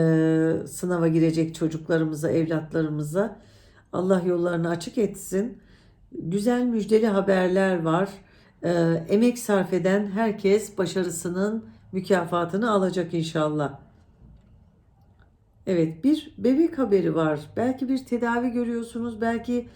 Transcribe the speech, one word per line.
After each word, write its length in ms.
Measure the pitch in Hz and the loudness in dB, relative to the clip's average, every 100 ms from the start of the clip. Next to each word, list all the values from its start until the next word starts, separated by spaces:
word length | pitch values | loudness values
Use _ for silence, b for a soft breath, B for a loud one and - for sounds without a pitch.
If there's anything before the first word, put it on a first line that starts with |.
| 160 160 160 160 160 160 - | 4 4 4 2 2 0 -4
sınava 420 | - 180 175 165 | -8 -4 0 2
girecek 460 | 160 160 160 160 | 4 4 2 0
çocuklarımıza, 760 | - 160 156 - 165 160 151 156 | 0 -4 -4 -2 0 0 -2 0
evlatlarımıza. 1080 | 165 165 160 156 165 156 151 147 170 214 - B B B B B | 0 0 -2 -2 -4 -2 -4 -4 -2 -2 -4 B B B B B
Allah 300 | - 185 190 180 | -4 0 2 2
yollarını 420 | 175 175 170 165 | 0 0 0 -2
açık 300 | 170 233 - | -2 -4 -2
etsin. 600 | 202 202 - 185 233 - b b b b _ | -2 -4 -6 -4 -4 -8 b b b b _
Güzel 500 | - 160 196 214 247 | -12 -4 -2 0 0
müjdeli 440 | 247 226 196 220 226 | 0 -2 2 2 4
haberler 760 | 196 196 190 185 185 190 180 | 2 2 2 2 2 2 2
var. 260 | 160 165 196 - b b b b | 0 0 0 -6 b b b b
E, 80 | 170 175 165 165 165 | -2 2 2 0 2
emek 300 | 202 240 240 | 2 4 2
sarf 340 | - 202 185 | 0 0 2
eden 340 | 185 175 196 208 | 0 2 2 0
herkes 720 | 196 226 208 196 208 202 - | -2 -2 0 2 2 0 -4
başarısının 840 | 170 190 180 170 175 180 202 220 - B B | -2 -2 -4 -4 -6 -2 -2 -2 -8 B B
mükafatını 800 | 185 185 185 165 175 170 190 233 | -6 0 0 2 -2 -2 -2 0
alacak 440 | 202 190 180 170 | 2 2 -2 -2
inşallah. 680 | 170 160 160 151 151 139 - - _ _ _ - - _ - _ _ _ _ _ _ _ _ _ _ - | -2 -2 -2 -2 0 -4 -6 -20 _ _ _ -20 -20 _ -20 _ _ _ _ _ _ _ _ _ _ -2
Evet, 380 | 180 160 160 | 0 0 0
bir 300 | 269 311 - - | 0 0 -2 -4
bebek 400 | 208 269 330 - | 0 2 2 0
haberi 360 | 233 196 165 | 2 2 2
var. 260 | 156 156 147 - - | 0 0 0 -4 -2
Belki 320 | 240 262 254 | -2 -2 -2
bir 160 | 262 | -4
tedavi 460 | - 240 233 240 247 | -2 -2 0 0 -2
görüyorsunuz. 720 | 233 233 233 226 233 233 220 | -2 -4 -4 -6 -8 -8 -4
Belki 480 | 226 233 226 240 240 | -2 -2 -2 -4 -4